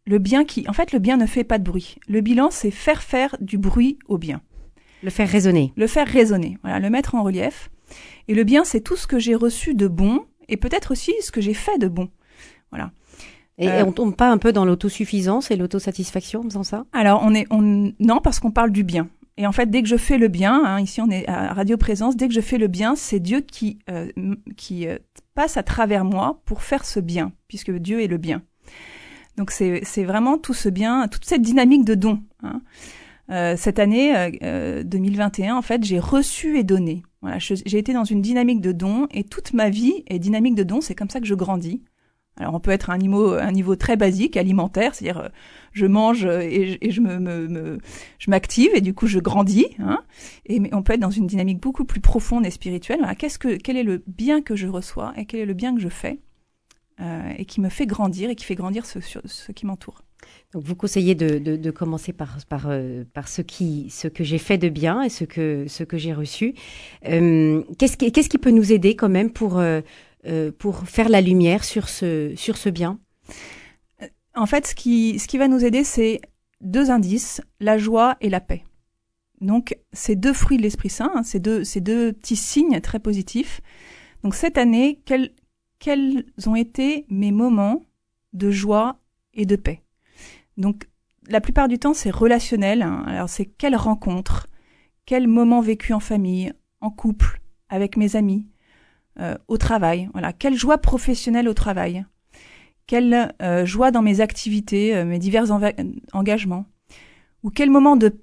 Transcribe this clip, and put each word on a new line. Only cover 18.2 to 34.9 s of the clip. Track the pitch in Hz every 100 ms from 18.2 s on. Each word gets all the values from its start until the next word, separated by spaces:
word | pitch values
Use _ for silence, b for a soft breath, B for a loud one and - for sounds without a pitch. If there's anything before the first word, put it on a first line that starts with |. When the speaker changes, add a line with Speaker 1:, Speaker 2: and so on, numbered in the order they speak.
Speaker 1:
parce | 320 -
qu'on | 233
parle | 226 233
du | 202
bien. | 185 170 165 _ _ -
Et | 202
en |
fait, | 202 220
dès | 240
que | 214
je | 233
fais | - 269
le | 226
bien, | 170 190 269
hein, | 240 196
ici | 196 -
on | 220
est | 185 -
à | 180 -
Radio | 196 202 226
Présence, | - 202 233 240
dès | 254
que |
je | 226
fais | 214 247
le | 214
bien, | 175 214 294
c'est | - 202
Dieu | 175 262
qui, | 285 - 208 208 -
euh, | 175 170 -
m-, | 190 208 214 208
qui, | - 180 165
euh, | - _ _ _
passe | - 311 247
à |
travers | - - 220 208 190
moi | 190 240 320 -
pour | 208
faire | - 185 -
ce | 208
bien, | 170 170 185 - _
puisque | 202 -
Dieu | 180 170 226
est | 202
le | 170
bien. | 160 - - _ B B B B B B B -
Donc | 196
c'est, | - 185 180
c'est | 196 - 185
vraiment | 208 247 311
tout | 294
ce | 240 208
bien, | 185 220 254 226
toute | - -
cette | 320
dynamique | 226 262 247 285
de | 220 208
don, | 220 214 - _
hein. | 220 247 - B B B B B -
Euh, | 180 175 175
cette | 214 202
année, | 202 226 285 226
euh, | 175 -
euh, | 82 90 - -
deux | 175